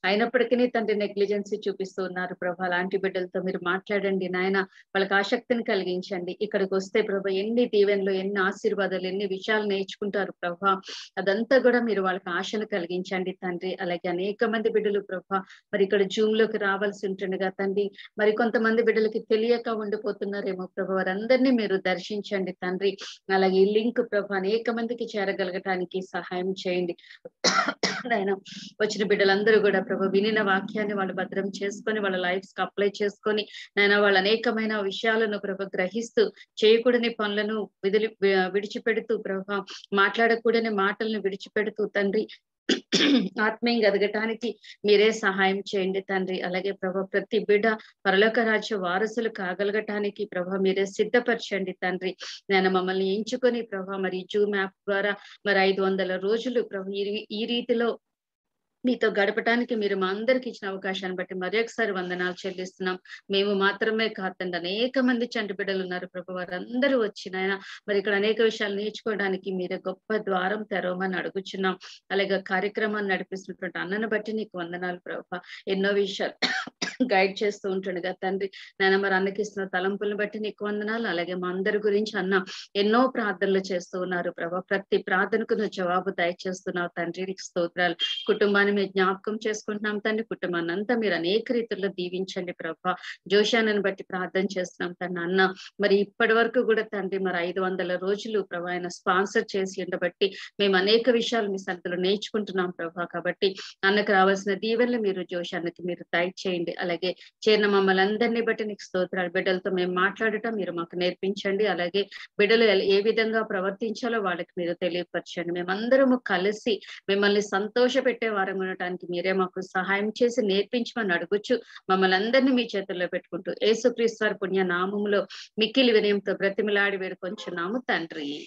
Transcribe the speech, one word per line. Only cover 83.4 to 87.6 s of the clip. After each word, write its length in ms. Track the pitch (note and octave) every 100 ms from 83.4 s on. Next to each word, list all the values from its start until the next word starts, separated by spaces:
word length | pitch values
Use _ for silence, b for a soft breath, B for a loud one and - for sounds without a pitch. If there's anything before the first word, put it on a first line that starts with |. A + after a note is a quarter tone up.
| G3 F#3+ F#3
చేస్తూ 300 | F3+ F3 F#3+
ఉన్నారు 300 | F#3 F3+ F3
ప్రభు, 300 | F3 E3+ F3+
ప్రతి 360 | - F#3+ - G3
ప్రార్థనకు 560 | - F#3+ G3 G#3+ A3
నువ్వు 200 | G#3+ G#3
జవాబు 360 | - F3+ F3+ F#3
దయచేస్తున్నావు 800 | F#3+ F3 F3 F#3+ F#3 - F3 F3
తండ్రి, 380 | - E3+ F3+ F#3+
నీకు 180 | F#3+
స్తోత్రాలు. 540 | - -